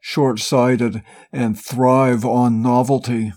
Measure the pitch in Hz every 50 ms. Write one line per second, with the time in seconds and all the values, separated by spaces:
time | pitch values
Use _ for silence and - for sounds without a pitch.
0 | - - - 156 143 131 117 107 - - 147 131 120 127 127 117 120 117 98 110
1 | - - - - - _ - 139 120 113 107 107 - - 127 123 127 127 127 131
2 | 135 127 123 117 107 123 110 123 123 123 113 113 113 127 120 123 127 127 139 127
3 | - 120 123 113 110 104 95